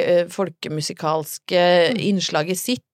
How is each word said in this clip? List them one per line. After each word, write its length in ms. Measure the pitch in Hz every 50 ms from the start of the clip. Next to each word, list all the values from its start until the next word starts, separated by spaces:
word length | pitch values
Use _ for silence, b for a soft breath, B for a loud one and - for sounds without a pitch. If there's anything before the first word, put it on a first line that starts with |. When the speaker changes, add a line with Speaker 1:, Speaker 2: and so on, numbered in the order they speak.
| -
Speaker 1:
eh, 180 | - 175 175 175 175 - - 196 165 160 - - 156 151 156 151 -
folkemusikalske 1000 | - - - 151 156 160 151 - - - - - 185 175 175 175 180 175 170 156
Speaker 2:
Mm. 80 | - -
Speaker 1:
innslag 500 | - 202 202 185 165 - 170 156 156 175
i 40 | 185
sitt, 280 | 185 - - 247 247 - _